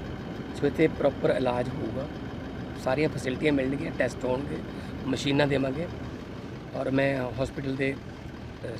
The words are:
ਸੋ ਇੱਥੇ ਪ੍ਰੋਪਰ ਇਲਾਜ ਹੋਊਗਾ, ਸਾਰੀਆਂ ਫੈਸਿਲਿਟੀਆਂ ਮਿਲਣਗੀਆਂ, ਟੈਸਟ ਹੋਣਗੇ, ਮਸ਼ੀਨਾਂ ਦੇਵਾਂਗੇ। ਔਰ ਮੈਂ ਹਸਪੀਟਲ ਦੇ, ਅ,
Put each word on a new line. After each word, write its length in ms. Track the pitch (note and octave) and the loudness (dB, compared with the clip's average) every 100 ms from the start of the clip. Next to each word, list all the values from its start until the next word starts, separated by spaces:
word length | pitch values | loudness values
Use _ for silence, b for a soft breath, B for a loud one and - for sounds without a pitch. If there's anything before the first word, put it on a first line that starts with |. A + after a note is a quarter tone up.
| - - - - - - | -6 -6 -8 -8 -8 0
ਸੋ 60 | C#3+ | 2
ਇੱਥੇ 200 | - D#3+ | 6 4
ਪ੍ਰੋਪਰ 420 | - C#3+ - D3+ | 6 2 4 2
ਇਲਾਜ 400 | C3+ B2+ B2 B2 | 4 2 2 0
ਹੋਊਗਾ, 380 | C3 A2+ C3 C#3+ - - - - - - - | -2 -2 -4 -4 -6 -8 -8 -8 -8 -8 -2
ਸਾਰੀਆਂ 260 | B2+ C3+ D3+ | 0 4 2
ਫੈਸਿਲਿਟੀਆਂ 440 | - C3+ B2+ D3+ | 2 -2 2 4
ਮਿਲਣਗੀਆਂ, 380 | C#3+ C3 C#3 C#3 | 4 4 0 0
ਟੈਸਟ 340 | - B2+ - B2+ | 0 0 0 0
ਹੋਣਗੇ, 320 | B2+ D3 D#3 - B B - C3 | 0 0 -4 -6 B B -4 -2
ਮਸ਼ੀਨਾਂ 400 | C3 D3 C#3 C#3+ | 0 4 4 6
ਦੇਵਾਂਗੇ। 400 | C#3 C3+ C3 F3 - - - - - - - - C3 | 4 2 -2 -4 -6 -8 -8 -10 -10 -10 -10 -6 -4
ਔਰ 160 | C3+ | 2
ਮੈਂ 520 | C3+ C#3 C3+ B2+ A2+ | 4 4 2 0 0
ਹਸਪੀਟਲ 320 | C3 - C3+ C3 | -2 -2 -2 0
ਦੇ, 200 | C3+ C3 | 0 0
ਅ, 720 | - - - - - - B2 | -6 -12 -12 -10 -10 -8 -8